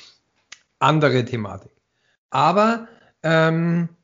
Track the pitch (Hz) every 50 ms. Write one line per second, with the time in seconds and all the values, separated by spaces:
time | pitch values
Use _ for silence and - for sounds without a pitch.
0 | - - _ _ _ _ _ _ _ - - _ _ _ _ - 131 135 151 156
1 | 151 139 123 127 117 113 - 117 104 101 95 98 - - _ _ _ _ _ _
2 | _ _ _ _ _ _ - 135 147 160 180 202 214 226 233 226 226 - - _
3 | _ _ _ _ - 160 165 160 160 160 165 165 165 170 170 170 170 165 - _